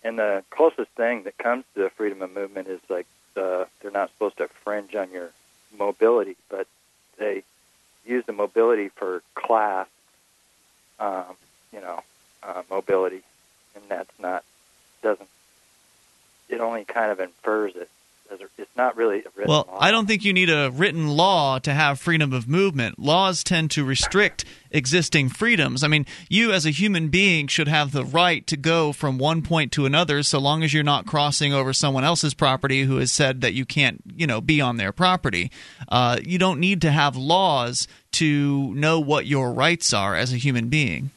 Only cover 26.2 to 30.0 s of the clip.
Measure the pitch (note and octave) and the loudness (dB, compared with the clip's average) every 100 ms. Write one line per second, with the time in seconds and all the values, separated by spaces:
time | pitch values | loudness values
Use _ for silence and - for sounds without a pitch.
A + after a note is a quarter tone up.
26.2 | - F#3+ A#3 F#3+ D#3 D3 G#3 F3+ D#3+ F3+ | -2 2 2 2 0 0 0 0 2 2
27.2 | G3 E3 C#3+ - D3 D#3 C#3+ C#3 B2+ D#3 | 4 2 0 0 2 2 2 -2 0 2
28.2 | F3+ E3 - D3+ D3 E3 D#3 C#3 D3 C3 | 2 2 -2 -2 2 2 2 0 -2 0
29.2 | C#3+ E3 D3 E3 D3 - C3+ D3 | 0 0 0 0 2 0 2 2